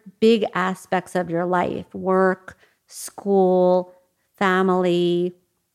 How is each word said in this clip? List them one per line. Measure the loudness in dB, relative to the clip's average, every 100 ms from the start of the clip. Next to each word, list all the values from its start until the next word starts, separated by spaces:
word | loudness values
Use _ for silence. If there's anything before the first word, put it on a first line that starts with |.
| -20 0
big | 2 2 0
aspects | -4 -4 -6 -4 -6 -4
of | -6 -4
your | -4 -2
life, | -2 -2 -6 -12
work, | -8 0 2 2 0 -8 -20 _ _ _
school, | -18 -16 -10 -2 2 4 4 4 2 -2 -12 _ _ _ -4
family, | -2 0 2 0 0 0 0 -2 -4 -8 _ _ _